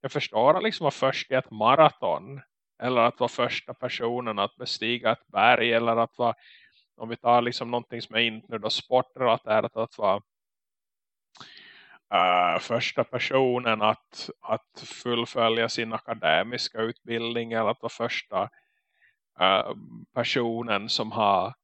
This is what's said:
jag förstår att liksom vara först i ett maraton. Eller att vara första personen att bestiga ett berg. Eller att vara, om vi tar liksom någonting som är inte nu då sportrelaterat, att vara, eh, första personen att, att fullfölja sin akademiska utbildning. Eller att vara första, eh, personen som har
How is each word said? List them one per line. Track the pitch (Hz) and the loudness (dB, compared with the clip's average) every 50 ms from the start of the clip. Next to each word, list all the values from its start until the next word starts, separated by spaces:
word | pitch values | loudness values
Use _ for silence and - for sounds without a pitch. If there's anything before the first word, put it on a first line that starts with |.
jag | - 131 - | -8 -6 -4
förstår | 147 - - - 107 120 139 160 | -4 -6 -2 0 2 4 4 4
att | 185 208 | 4 2
liksom | 220 - - 170 | -2 -4 -2 -2
vara | 143 | -2
först | - - - 135 131 - - _ | -2 0 0 0 0 -2 -6 _
i | 131 | -2
ett | 131 - - | -2 -2 -4
maraton. | 110 107 107 113 131 151 160 151 - _ - 95 78 71 90 117 139 139 - _ _ _ _ _ _ _ - | -6 0 4 4 8 8 8 6 6 _ -2 -2 -2 -2 -6 -12 -16 -16 -16 _ _ _ _ _ _ _ -4
Eller | 127 127 123 | -2 2 4
att | 117 120 - - | 4 2 2 0
vara | 123 117 | -4 -4
första | - - 120 120 - - - - 123 | -2 -2 -4 -2 -2 -8 -10 -12 -14
personen | _ - 120 - - 123 117 120 123 123 117 107 101 | _ -8 -8 -6 -4 -4 -4 -4 -4 -4 -4 -2 -2
att | 101 104 _ | -2 -4 _
bestiga | _ - - - - 107 113 120 123 127 113 110 | _ -8 -8 -6 -4 -2 -2 -2 0 2 0 0
ett | - _ | 0 _
berg. | _ - 101 104 117 123 117 117 117 117 | _ 0 4 6 6 6 6 4 2 2
Eller | 117 117 117 113 | 2 2 2 2
att | 117 - - _ - | 2 0 -2 _ -2
vara, | 123 117 113 _ _ - - - _ _ _ _ _ _ _ | 0 0 0 _ _ -20 -20 -20 _ _ _ _ _ _ _
om | _ 117 113 | _ -10 -10
vi | 117 | -10
tar | - - 120 120 120 120 | -4 2 4 4 4 4
liksom | 120 117 - 131 117 | 0 -4 -6 -8 -4
någonting | 120 120 117 _ - 117 110 | -6 -6 -6 _ -12 -12 -12
som | - - | -4 0
är | 113 | 0
inte | 117 117 110 110 - - 113 | 0 0 -2 -6 -12 -10 -10
nu | 110 | -6
då | 101 110 | -4 -4
sportrelaterat, | - - - _ 127 127 123 _ _ - 131 120 113 - _ 113 107 110 107 113 _ | -4 -4 -4 _ 0 0 0 _ _ -2 2 2 2 0 _ 0 2 2 2 0 _
att | 113 113 - - - | -4 -6 -6 -6 -2
vara, | 107 98 95 104 107 _ _ _ _ _ _ _ _ _ _ _ _ _ _ _ _ _ _ _ _ _ _ - - - - - - - - - - _ - - _ _ 101 | 0 0 0 0 -4 _ _ _ _ _ _ _ _ _ _ _ _ _ _ _ _ _ _ _ _ _ _ -20 -20 -20 -20 -20 -20 -20 -20 -20 -20 _ -20 -20 _ _ 2
eh, | 90 90 92 90 90 90 87 82 90 | 2 4 4 4 4 4 2 2 0
första | - - 117 120 120 - - - 117 | -2 -2 -2 -2 -2 -2 -2 -2 -4
personen | _ - 123 - - - 131 135 127 123 123 123 120 113 107 104 | _ -4 -6 -4 0 0 2 2 2 0 0 0 0 0 2 2
att, | 107 110 - _ _ - - - - - _ | 0 0 0 _ _ -16 -14 -14 -14 -14 _
att | _ - 113 110 _ _ _ - - | _ -4 -4 -4 _ _ _ -20 -18
fullfölja | - - - - 120 120 117 117 - - 131 117 113 113 117 113 113 | -18 -16 -10 -6 -4 -2 -2 -4 -4 -2 0 2 2 2 2 0 -2
sin | - - 117 113 113 | -2 -4 -6 -4 -6
akademiska | 110 - - - 110 90 80 78 80 95 113 123 123 - - _ 110 | -8 -6 -8 -8 -2 2 4 4 4 2 0 -4 -6 -8 -6 _ -4
utbildning. | 110 113 120 _ _ 117 117 117 117 117 117 120 117 113 113 | -4 -4 -4 _ _ -6 -6 -4 -4 -2 -4 -4 -4 -2 -2
Eller | 113 110 101 | 0 0 0
att | 117 _ - | -2 _ -6
vara | 117 | -10
första, | - - 117 117 - - - _ 107 92 101 - _ _ _ _ _ _ _ _ _ _ _ _ _ _ _ _ _ - | -6 -4 -6 -4 -4 -6 -8 _ -4 -2 -2 -4 _ _ _ _ _ _ _ _ _ _ _ _ _ _ _ _ _ 0
eh, | - 95 98 92 60 - - - - - 113 - - _ _ | 2 4 4 2 0 -2 -8 -12 -14 -20 -20 -20 -20 _ _
personen | 127 120 - - 135 120 117 113 117 120 117 107 98 104 117 | -4 -4 -2 -2 -2 -2 -2 -2 -4 -4 -2 -2 -4 -2 -4
som | - - 120 110 107 | -4 -4 -4 -4 -2
har | 113 107 101 101 92 87 104 131 _ | 2 2 4 4 2 2 -2 -8 _